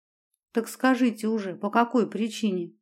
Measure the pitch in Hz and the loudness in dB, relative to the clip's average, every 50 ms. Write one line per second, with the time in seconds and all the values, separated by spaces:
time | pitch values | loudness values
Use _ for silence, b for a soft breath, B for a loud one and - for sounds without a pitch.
0 | _ _ _ _ _ _ _ _ _ _ - 233 220 - - - - 262 262 233 | _ _ _ _ _ _ _ _ _ _ -4 -4 -4 -4 -4 0 2 4 4 4
1 | 262 233 214 - 214 214 226 214 196 190 170 - 208 202 214 226 240 240 - 240 | 2 2 0 0 -2 -2 -2 -2 -4 -6 -6 -6 -4 0 2 2 2 4 2 2
2 | 190 208 - 196 226 220 - - 220 208 185 180 175 170 - _ | 2 2 0 -4 -4 -4 -4 -2 -2 0 0 -2 -4 -8 -12 _